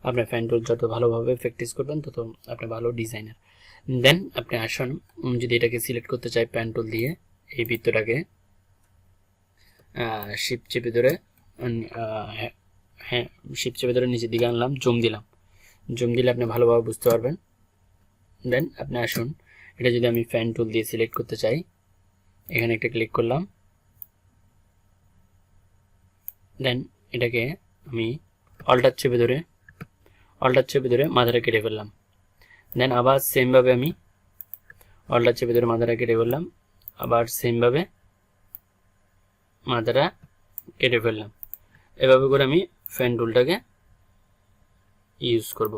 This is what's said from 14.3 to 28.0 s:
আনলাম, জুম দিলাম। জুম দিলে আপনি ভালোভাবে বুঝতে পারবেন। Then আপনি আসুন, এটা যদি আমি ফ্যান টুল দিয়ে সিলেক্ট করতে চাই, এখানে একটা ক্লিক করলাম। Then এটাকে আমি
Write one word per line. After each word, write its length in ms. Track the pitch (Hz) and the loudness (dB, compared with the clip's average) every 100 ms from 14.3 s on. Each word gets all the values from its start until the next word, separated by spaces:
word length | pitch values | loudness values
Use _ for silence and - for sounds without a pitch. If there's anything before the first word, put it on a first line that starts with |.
| 113 120 | 0 0
আনলাম, 260 | 120 123 135 | 0 -2 0
জুম 200 | 127 120 | 2 2
দিলাম। 220 | 117 107 - _ _ _ _ _ - | 2 -2 -12 _ _ _ _ _ -12
জুম 160 | 117 120 120 | -4 0 2
দিলে 140 | 123 | 2
আপনি 140 | 120 117 | 2 -2
ভালোভাবে 360 | 113 120 120 | 2 4 4
বুঝতে 280 | 113 110 123 | 2 0 2
পারবেন। 260 | 113 120 170 _ _ _ _ _ _ _ _ _ _ | 2 0 -6 _ _ _ _ _ _ _ _ _ _
Then 200 | 127 123 160 - | -2 0 0 -6
আপনি 180 | 139 123 | -6 -4
আসুন, 300 | 117 - 120 160 _ - - _ | -2 -4 -6 -8 _ -20 -20 _
এটা 120 | 123 | 0
যদি 140 | 120 120 | 2 2
আমি 160 | 120 | 2
ফ্যান 240 | 117 120 113 | 0 -2 -2
টুল 140 | 110 113 | -2 -2
দিয়ে 120 | 110 | -2
সিলেক্ট 300 | 107 110 113 - | -2 -2 -2 -2
করতে 200 | 117 113 | -8 -4
চাই, 220 | 110 139 180 _ _ _ _ _ _ _ - | -2 -2 -6 _ _ _ _ _ _ _ -6
এখানে 220 | - 117 | -2 -2
একটা 160 | 110 120 | -2 -2
ক্লিক 220 | 117 113 | -4 -4
করলাম। 300 | - 117 131 196 _ _ _ _ _ - _ _ _ _ _ _ _ _ _ _ _ _ _ _ _ _ _ _ _ _ _ - _ _ - | -2 -2 -2 -4 _ _ _ _ _ -20 _ _ _ _ _ _ _ _ _ _ _ _ _ _ _ _ _ _ _ _ _ -20 _ _ -6
Then 140 | 131 123 - _ _ | -4 -2 -6 _ _
এটাকে 440 | 123 120 120 120 185 _ _ - | -4 -2 0 -2 -6 _ _ -10
আমি 200 | 113 | -6